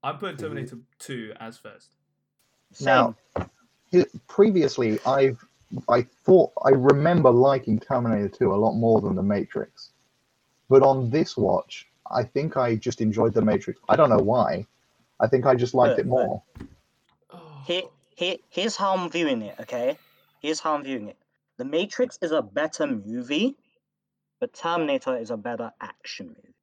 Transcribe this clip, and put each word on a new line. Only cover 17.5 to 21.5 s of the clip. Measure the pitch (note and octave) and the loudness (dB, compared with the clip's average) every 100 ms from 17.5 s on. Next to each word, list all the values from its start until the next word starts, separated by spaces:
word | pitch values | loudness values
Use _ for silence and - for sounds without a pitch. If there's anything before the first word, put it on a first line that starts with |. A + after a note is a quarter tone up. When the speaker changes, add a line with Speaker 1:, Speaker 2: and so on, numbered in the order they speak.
| D3 | -20
Speaker 3:
Here, | C3+ F3 - _ _ - | -6 -6 -6 _ _ -8
here, | F3+ F3+ _ | -6 -6 _
here's | - G#3+ - | -6 -4 -2
how | G3+ F#3+ | -2 -2
I'm | F3 | -4
viewing | E3+ D#3+ B2 | -4 -2 -2
it, | G#2+ - | -6 -14
okay? | A2+ B2 B2 D3+ _ _ _ _ | -10 -4 -4 -6 _ _ _ _
Here's | C#3+ D#3 | -8 -6
how | D#3+ | -4
I'm | D3+ | -4
viewing | C3+ C3 G#2 | -6 -10 -10
it. | - _ _ _ | -18 _ _ _